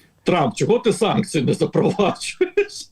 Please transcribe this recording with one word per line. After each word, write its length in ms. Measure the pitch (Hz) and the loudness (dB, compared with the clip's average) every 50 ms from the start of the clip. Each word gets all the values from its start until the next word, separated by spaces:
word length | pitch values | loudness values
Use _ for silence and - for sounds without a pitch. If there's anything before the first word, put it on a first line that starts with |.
| - _ _ _ - | -20 _ _ _ -2
Трамп, 320 | - 170 175 151 123 104 | 0 2 2 2 0 -2
чого 240 | - 139 - 202 240 | -2 0 0 0 2
ти 140 | - 240 202 | 2 0 0
санкції 500 | - 226 196 147 - - - - 160 123 | 2 0 0 2 0 0 0 -2 -2 0
не 100 | 131 120 | 0 0
запроваджуєш? 1400 | - 160 143 - 170 - - 185 - - 175 - - - - - - 370 359 - - 403 403 - - - - | 0 0 0 0 2 2 2 2 2 0 0 0 -2 -6 -8 -4 -2 -2 0 0 0 -2 -2 -4 -14 -12 -6